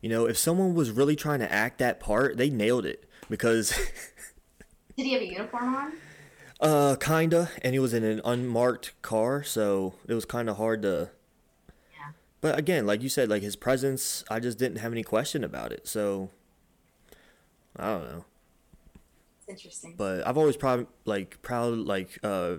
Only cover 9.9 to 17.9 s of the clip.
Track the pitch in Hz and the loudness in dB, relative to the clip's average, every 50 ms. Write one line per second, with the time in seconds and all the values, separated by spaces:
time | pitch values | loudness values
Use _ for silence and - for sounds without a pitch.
9.9 | 95 - - - 113 117 104 - - 120 120 113 104 98 110 113 113 107 101 98 | -4 -8 -6 -4 -2 -2 -2 -2 -4 -2 -2 -2 -2 0 0 0 0 0 0 0
10.9 | 92 78 87 - - _ _ _ _ _ _ _ _ _ _ - - _ _ _ | 0 0 -2 -4 -8 _ _ _ _ _ _ _ _ _ _ -20 -20 _ _ _
11.9 | - - 151 147 151 _ _ _ _ _ - 156 - 147 156 160 185 151 110 101 | -20 -18 -16 -16 -18 _ _ _ _ _ -2 0 0 0 2 2 2 2 2 2
12.9 | 104 107 123 135 - - 127 107 107 104 98 104 95 - - 127 131 131 127 139 | 0 0 -2 -2 0 0 2 2 2 0 -2 -4 -8 -4 0 0 0 2 2 0
13.9 | 131 127 - - - - - - 110 113 120 123 113 104 127 127 - 113 107 117 | -2 -2 -4 -4 -6 -6 -6 -6 -4 -4 -2 -4 -2 -2 -2 -2 -2 -2 -6 -4
14.9 | 117 117 107 - - 110 135 - - 156 113 78 - 65 57 57 - - - - | -4 -4 -4 0 0 0 0 0 -2 -4 -4 -4 -6 -6 -8 -8 -8 -10 -10 -6
15.9 | - 110 104 101 98 98 95 95 - _ _ _ _ _ _ _ _ _ _ _ | -4 -2 -2 0 -2 -2 -4 -8 -12 _ _ _ _ _ _ _ _ _ _ _
16.9 | _ _ _ _ - - _ _ _ _ _ _ _ _ _ _ - - - 101 | _ _ _ _ -20 -20 _ _ _ _ _ _ _ _ _ _ -14 -8 -6 -4